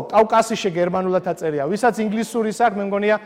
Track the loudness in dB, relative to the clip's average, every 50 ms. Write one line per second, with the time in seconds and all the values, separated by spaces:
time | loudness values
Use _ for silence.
0 | 4 4 4 4 4 4 4 2 2 2 0 -4 -2 -2 0 0 0 0 0 0
1 | 0 0 0 0 0 -2 -6 -4 -4 -4 -2 -2 -2 -2 -2 0 2 2 2 0
2 | -2 -2 -2 -4 -4 -4 -2 -2 -2 -2 0 0 0 0 0 -2 -4 -4 -2 0
3 | 0 0 0 0 -2